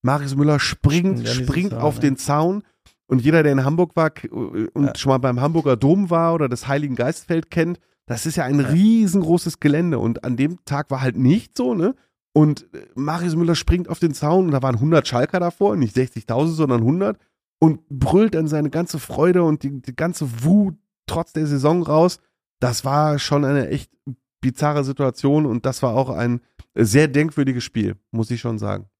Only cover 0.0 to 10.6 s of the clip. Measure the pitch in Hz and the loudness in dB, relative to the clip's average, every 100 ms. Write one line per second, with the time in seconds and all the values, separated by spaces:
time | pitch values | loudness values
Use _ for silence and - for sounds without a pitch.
0 | 127 143 139 135 147 147 - - - 160 | -2 -2 -2 0 2 2 -2 0 0 2
1 | 185 120 113 123 127 147 190 113 151 117 | 0 -2 -4 -4 -2 -2 -2 -2 -2 0
2 | 143 131 - 147 165 202 - _ _ _ | 0 0 -2 0 0 -2 -10 _ _ _
3 | _ 131 127 160 151 135 131 165 175 - | _ 0 2 2 2 2 0 0 0 0
4 | 160 - - - 107 92 110 - 139 - | -2 -4 -12 -8 -8 -6 -6 -2 -2 0
5 | 135 131 127 123 143 165 143 120 139 185 | 0 2 0 0 0 0 2 2 4 2
6 | 190 165 165 165 139 120 135 143 147 120 | 2 0 0 0 -2 -4 -4 -4 -2 -2
7 | 123 165 - 165 - 170 160 175 _ _ | -4 -4 -4 -4 -2 -2 0 -2 _ _
8 | - 110 - 165 131 143 131 160 208 226 | -10 -6 -4 -4 0 0 2 4 4 4
9 | 208 196 160 175 170 - 147 147 175 131 | 2 0 2 0 0 -2 0 0 0 -2
10 | 110 117 - 123 147 180 | -2 -4 -6 -2 -2 -4